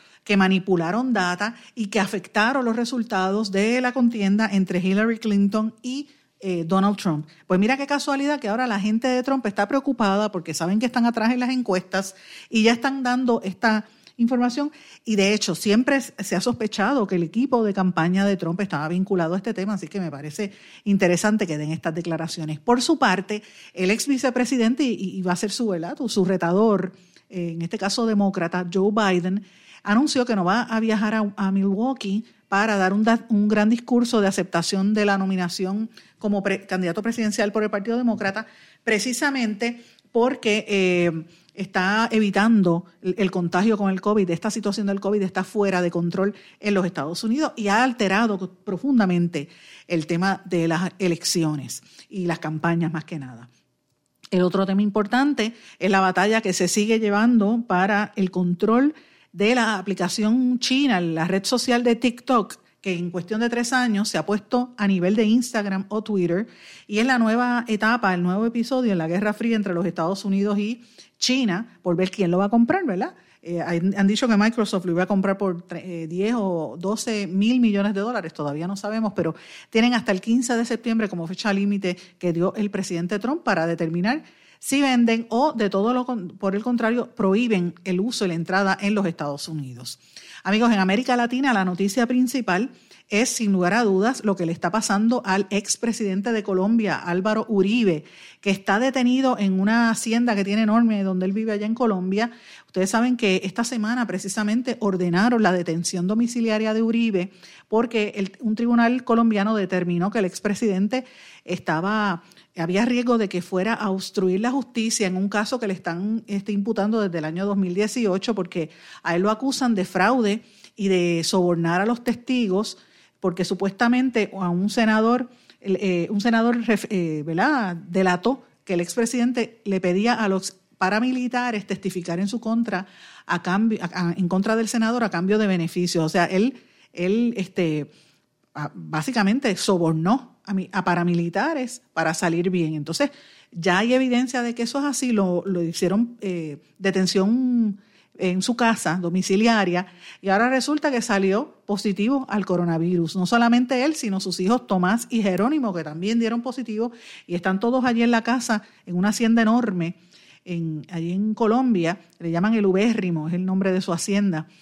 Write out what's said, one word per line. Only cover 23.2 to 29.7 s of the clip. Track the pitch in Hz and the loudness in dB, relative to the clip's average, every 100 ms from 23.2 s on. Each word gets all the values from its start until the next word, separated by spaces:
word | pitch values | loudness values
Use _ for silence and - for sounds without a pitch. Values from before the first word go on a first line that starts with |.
| 190 208 - - - | -2 -8 -10 -20 -18
el | - 185 | -2 0
ex | 220 285 | 0 0
vicepresidente, | 262 262 247 247 262 226 269 | 0 0 0 0 2 2 2
y, | 269 | 0
y | 220 185 190 | -2 -4 -4
va | 180 | -2
a | 175 | -2
ser | 208 | -2
su, | - 226 | -2 -2
¿verdad? | 175 170 - 226 | -2 -6 -6 -2
su | 220 180 | 0 2
retador, | 190 170 185 226 196 185 - _ _ _ | 2 2 4 4 2 0 -10 _ _ _
eh, | 185 170 | -8 -6
en | 165 | -6
este | 170 220 | -8 -4
caso | 202 - | -4 -2
demócrata, | 226 208 196 185 170 180 180 | 0 2 2 0 -4 -4 -2
Joe | 190 196 | 0 2
Biden, | 214 202 180 180 196 - _ - | 2 2 2 0 -4 -6 _ -20